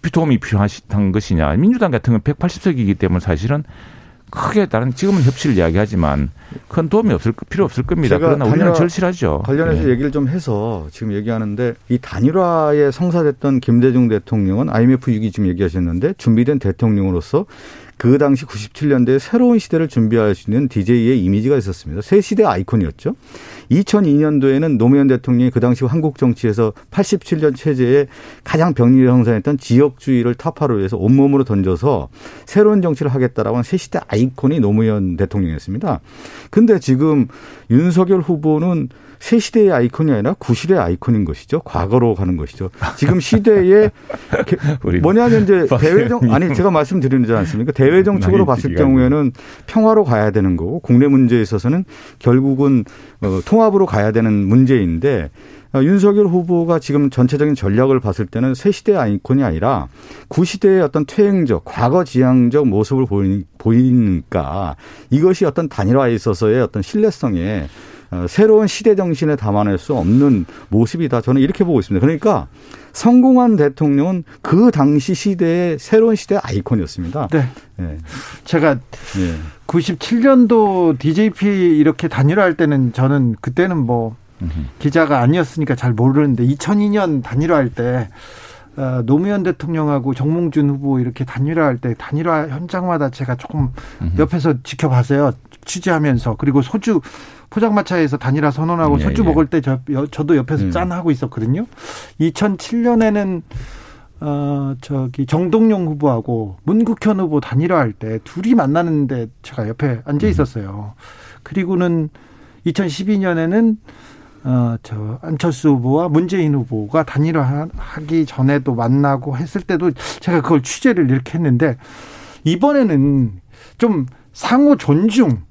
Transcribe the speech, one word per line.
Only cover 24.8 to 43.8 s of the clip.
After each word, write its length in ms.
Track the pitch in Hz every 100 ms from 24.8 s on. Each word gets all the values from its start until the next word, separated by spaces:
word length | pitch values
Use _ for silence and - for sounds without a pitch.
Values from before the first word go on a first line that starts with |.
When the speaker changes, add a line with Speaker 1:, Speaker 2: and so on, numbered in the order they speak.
| 117 139 139
Speaker 2:
대통령이 440 | 127 127 123 123
그 80 | -
당시 240 | 123 123
한국 340 | 131 160 156 131
정치에서 540 | 127 117 117 104 110 - -
팔십칠 480 | - 202 202 - 160
년 140 | 151
체제에 540 | 127 156 131 123 135 139 - - - -
가장 280 | 160 170
병리를 320 | 123 120 131 127
형성했던 520 | 123 117 110 143 143
지역주의를 800 | - 120 143 - - 127 120 117
타파로 460 | 165 - 147 110
해서 140 | 95 104
온몸으로 480 | 98 135 139 139
던져서 640 | 127 101 95 87 135 120 65 - - - -
새로운 360 | 196 214 208
정치를 320 | 175 147 147
하겠다라고 440 | 131 127 - 104 120
하는 60 |
새 120 | 120 185
시대 240 | - - -
아이콘이 540 | 107 127 127 131 160
노무현 560 | 104 107 110 104 95 85
대통령이었습니다. 840 | 95 104 90 76 - 101 180 95 - - - - -
근데 280 | - 226 202
지금 480 | - 131 156 147 127 - - - -
윤석열 520 | 117 175 170 185 190
후보는 640 | 165 165 156 151 175 170 131 - - -
새 180 | - 233
시대의 340 | - 233 202
아이콘이 400 | 147 120 - 160
아니라 200 | 117 117 -
구시대의 400 | - 120 160 185
아이콘인 460 | 87 92 - 113 90
것이죠. 340 | 76 - 160
과거로 560 | - 82 90 123 120 95
가는 220 | 95 87
것이죠. 320 | 71 - 92 - - -
지금 240 | 143 180
시대의 720 | - 220 208 208 180 202